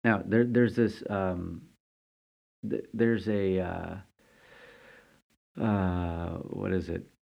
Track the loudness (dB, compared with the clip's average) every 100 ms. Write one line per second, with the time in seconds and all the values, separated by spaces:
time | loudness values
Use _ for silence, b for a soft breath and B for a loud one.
0 | 2 2 2 2 4 4 4 4 0 0
1 | -4 -2 -2 -2 -6 -10 -14 _ _ _
2 | _ _ _ _ _ _ -6 -6 -6 2
3 | 2 4 0 0 2 2 0 -4 -6 -10
4 | -14 _ B B B B B B B B
5 | B B _ _ _ -4 0 2 2 0
6 | -2 -4 -6 -8 -8 -6 -2 -2 -2 -8
7 | -8 _